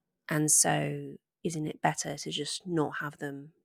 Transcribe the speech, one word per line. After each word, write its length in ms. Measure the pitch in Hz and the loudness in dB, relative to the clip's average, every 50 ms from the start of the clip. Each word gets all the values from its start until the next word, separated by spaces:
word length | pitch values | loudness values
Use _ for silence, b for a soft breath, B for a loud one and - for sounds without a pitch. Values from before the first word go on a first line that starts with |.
| _ _ _ _ _ - | _ _ _ _ _ -2
And 220 | 160 151 151 151 | 0 2 4 6
so 680 | - - - 170 156 151 151 147 147 143 143 139 143 - _ _ _ _ - | 6 6 6 6 4 2 2 0 -2 -4 -8 -10 -12 -14 _ _ _ _ -4
isn't 240 | 180 160 156 156 151 | -4 -2 -2 -4 -4
it 120 | - - | -2 0
better 380 | - 160 151 - - 156 147 147 | 2 2 2 0 -4 -6 -6 -8
to 120 | - - | -6 -6
just 340 | 170 156 147 - - - - | -4 -4 -4 -4 -6 -6 -4
not 300 | 185 170 160 147 139 139 - | 0 2 2 2 2 0 -4
have 200 | 156 147 - - | -6 -6 -6 -6
them 340 | 147 143 139 139 143 156 - _ _ | -8 -8 -6 -8 -12 -16 -20 _ _